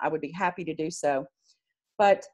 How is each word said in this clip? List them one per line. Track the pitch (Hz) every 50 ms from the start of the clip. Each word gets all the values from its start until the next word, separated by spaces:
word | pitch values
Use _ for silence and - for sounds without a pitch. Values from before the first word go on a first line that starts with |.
I | - 151
would | 160 156
be | 147 139
happy | 165 185 190 180 180 185 175
to | 165 156
do | - 156 160
so. | - - - 147 139 135 135 - _ _ _ _ _ _ _ _ _ _ _ _ _
But | - 202 202 190 190 - -